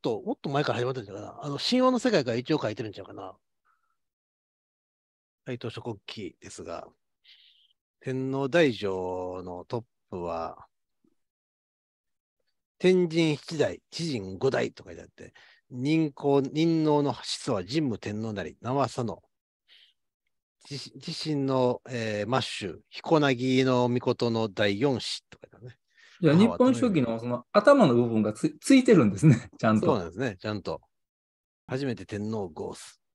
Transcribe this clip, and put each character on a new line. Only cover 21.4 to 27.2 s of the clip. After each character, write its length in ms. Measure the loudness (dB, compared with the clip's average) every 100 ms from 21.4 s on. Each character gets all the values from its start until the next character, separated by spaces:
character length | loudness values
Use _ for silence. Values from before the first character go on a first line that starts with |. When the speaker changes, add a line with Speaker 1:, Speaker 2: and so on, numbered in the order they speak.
Speaker 1:
の、 380 | 0 2 2 0 -6
え 360 | -6 -4 -4
ー、 180 | 0 -2
末 260 | -2 -8 -10
種、 140 | -10 _
彦 300 | -10 0 4
名 160 | 4
木 300 | 2 2 2
の 240 | 4 4 2
命 420 | 0 0 0 0
の 180 | 0 -2
第 300 | 0 0 2
四 220 | 0 -2
子 240 | -4 -10 _
と 100 | -20
書 60 | -20
い 20 |
て 60 | -20
あ 20 |
る 80 | -20
ね。 100 | -20 _ _ -20 0
Speaker 2:
じ 100 | 4
ゃ 40 |
あ、 20 | 6
日 100 | 6
本 280 | 4 2
書 180 | 2 2
紀 100 | 2
の 160 | 0
そ 80 | -2